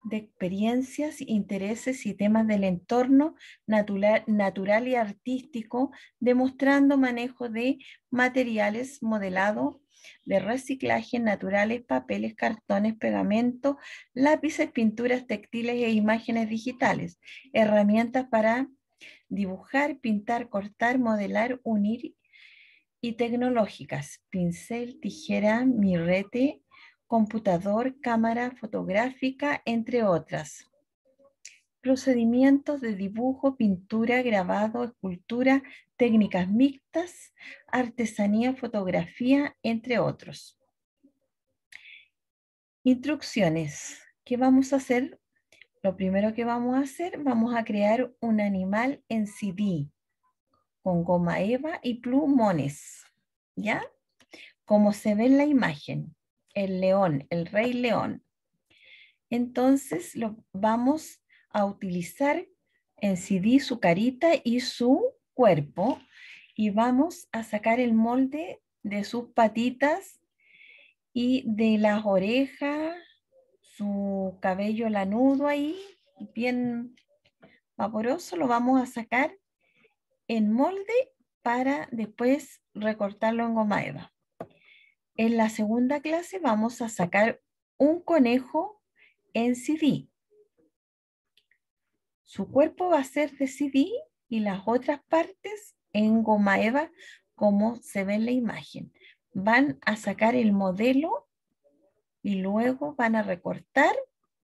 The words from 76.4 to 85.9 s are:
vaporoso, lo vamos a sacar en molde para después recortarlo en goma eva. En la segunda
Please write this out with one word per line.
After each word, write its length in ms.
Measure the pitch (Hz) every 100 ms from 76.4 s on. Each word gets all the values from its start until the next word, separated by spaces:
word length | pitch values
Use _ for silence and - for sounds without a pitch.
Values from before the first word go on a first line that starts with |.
| 247 247 240 240 247 _ _ _ _ _ - _ _ -
vaporoso, 600 | 202 220 233 339 - 349
lo 120 | 262
vamos 320 | 240 247 262
a 60 | 247
sacar 500 | 233 220 240 311 392 _ _ _ _ _ _ _ _ -
en 220 | 226 208
molde 640 | 226 311 392 392 480 539 _ _ _
para 440 | 247 240 262 294 -
después 720 | 226 214 - 247 285 - - _
recortarlo 720 | 208 214 214 202 202 220 233
en 100 | 233
goma 300 | 226 214 196
eva. 300 | - - - _ _ _ - _ _ - _ _ _ -
En 200 | 226 233
la 120 | 220
segunda 520 | 220 208 233 254